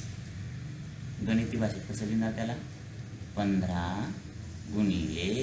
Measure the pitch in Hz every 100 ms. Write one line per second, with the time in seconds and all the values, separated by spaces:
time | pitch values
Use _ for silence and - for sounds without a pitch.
0 | - - - - - - - - - -
1 | - - 107 113 107 117 107 95 90 110
2 | 107 110 110 110 113 - - - - -
3 | - - - - 101 95 90 87 87 98
4 | - - - - - - - 104 101 87
5 | 78 80 92 120